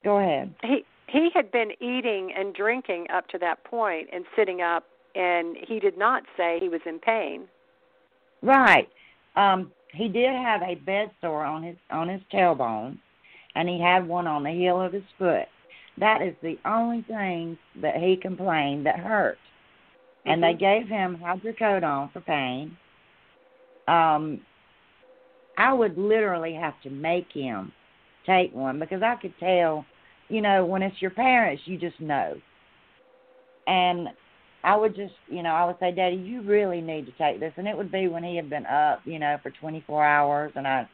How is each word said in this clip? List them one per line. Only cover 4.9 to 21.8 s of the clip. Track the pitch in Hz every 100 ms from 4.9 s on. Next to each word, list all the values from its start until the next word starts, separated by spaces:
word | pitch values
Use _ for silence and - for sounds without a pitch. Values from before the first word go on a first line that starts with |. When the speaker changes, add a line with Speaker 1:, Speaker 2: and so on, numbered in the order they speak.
| _ _ 196
Speaker 2:
and | 180 175 170 - -
he | 220
did | 202 175
not | 214 254 - -
say | 170 170
he | 185
was | 165 170
in | 160
pain. | - 226 170 - 190 _ _ _ _ _ _ _ _ _
Speaker 1:
Right. | 220 269 240 160 - _ - _ _
Um, | - 202 190 190 _ _
he | 151 226
did | 202 254
have | 254 247 208
a | 185 170
bed | 139 196 208 _
sore | 175 151
on | 151 156
his, | 170 175 _
on | 156 170
his | 190 190
tailbone, | 196 180 139 120 110 120 151 _ _ _ - _ -
and | 175
he | 175
had | 175 185 170
one | 175 170
on | 147
the | 143
heel | 170 180 180
of | 185
his | 196 196 _
foot. | 185 120 - _ _ - - -
That | 208 220
is | 185 139
the | 165 156
only | - 220 233 233
thing | 226 220 196 170 165 165 _ -
that | 151 151
he | 180 185
complained | 190 180 190 160 143 143 143
that | -
hurt. | 185 214 135 - _ _ _ _ _ _ _ _ -
And | 160
they | 170
Speaker 2:
Mm-hmm. | 170
Speaker 1:
gave | 196 214 220
him | 214 185 170
hydrocodone | 175 185 214 220 220 196